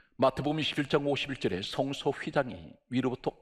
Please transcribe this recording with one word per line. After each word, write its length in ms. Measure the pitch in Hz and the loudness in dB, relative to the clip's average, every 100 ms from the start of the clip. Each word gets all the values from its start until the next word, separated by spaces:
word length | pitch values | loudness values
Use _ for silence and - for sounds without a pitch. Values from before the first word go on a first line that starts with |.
| _ - | _ 2
마태복음 420 | 131 - 139 156 | 2 4 0 0
이십일 280 | 143 - 139 | 0 -2 2
장 200 | 147 143 | 2 2
오십일 300 | 135 139 135 | 0 -2 -2
절에 260 | - 90 | 0 0
성소 480 | - - 139 139 147 | -2 -2 -2 -2 -2
휘장이 600 | - 165 151 127 82 80 - _ | -2 0 0 0 -4 -14 -20 _
위로부터 460 | 123 131 123 - - | 0 0 -2 -4 -2